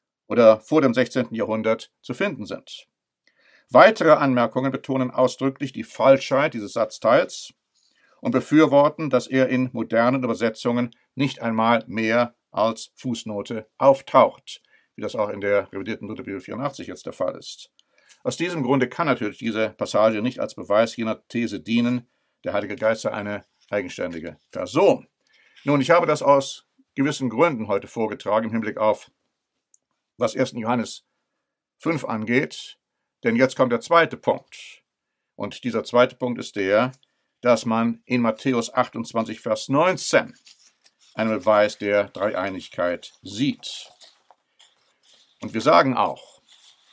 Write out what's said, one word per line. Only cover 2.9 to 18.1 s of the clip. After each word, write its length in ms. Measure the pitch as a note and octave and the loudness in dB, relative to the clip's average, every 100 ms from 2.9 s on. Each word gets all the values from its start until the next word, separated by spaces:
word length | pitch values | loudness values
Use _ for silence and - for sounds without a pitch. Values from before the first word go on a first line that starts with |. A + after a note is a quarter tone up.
| _ _ _ _ _ _ _ _ | _ _ _ _ _ _ _ _
Weitere 420 | B2 G3 A3 D#3+ | 8 8 8 4
Anmerkungen 600 | D#3 C#3 B2 A#2 B2+ C3+ | 4 4 2 0 -2 -4
betonen 400 | C3 - C3 B2+ | -6 -4 -4 -2
ausdrücklich 640 | B2 B2+ - C3+ C3+ C#3 | 0 0 0 -4 -4 -8
die 100 | A2+ | -10
Falschheit 680 | G#2+ - B2 C3+ - C3+ D3+ | -12 2 4 4 2 -2 -2
dieses 200 | A#2+ G2+ | -4 -8
Satzteils 800 | A#2+ G#2+ - A2 C3+ - - - _ _ _ _ _ _ _ | -4 -4 -2 2 2 2 -8 -16 _ _ _ _ _ _ _
und 120 | A#2+ | -4
befürworten, 800 | B2 - D3+ D3+ C#3+ D3 D3+ D3+ | -2 2 4 6 6 4 0 -2
dass 180 | B2 - | -2 0
er 220 | C3 C3 | 0 2
in 200 | B2+ B2+ | 0 -2
modernen 520 | A#2 A2+ A2+ A#2+ C3+ | -6 -2 2 2 0
Übersetzungen 720 | B2 A#2 A#2 - B2 A#2+ A#2+ - _ - | -2 -2 -4 -2 -2 -2 -4 -8 _ -6
nicht 260 | C#3 - | -6 -4
einmal 420 | A#2 A2+ A2+ A#2 G2 | -4 0 2 2 0
mehr 480 | G#2 A2 A#2 A#2 - _ | -4 0 0 0 -6 _
als 400 | - A2+ A2+ - - | -2 -2 -2 -12 -12
Fußnote 760 | C3 A2+ A2 G2+ G2 A2 - - | -8 -8 -8 -10 -8 -10 -12 2
auftaucht, 840 | C3+ C3+ - C3+ G2+ - - - _ _ _ - | 4 4 2 4 4 2 -18 -20 _ _ _ -12
wie 60 | |
das 140 | G#2 A#2 | -8 -4
auch 140 | G#2 | -4
in 100 | G#2 | -4
der 320 | G2+ G2+ F#2+ | 0 0 0
revidierten 360 | G2 G2 G#2+ G2+ | -8 -8 -8 -10
Lutherbibel 340 | A2 G2 G2 | -12 -10 -12
vierundachtzig 460 | - G#2+ C#3 - - | -10 -8 -8 -8 -14
jetzt 180 | - - | -14 -14
der 80 | |
Fall 220 | - F2+ - | -6 -6 -6
ist. 340 | - - - _ _ _ _ | -14 -18 -20 _ _ _ _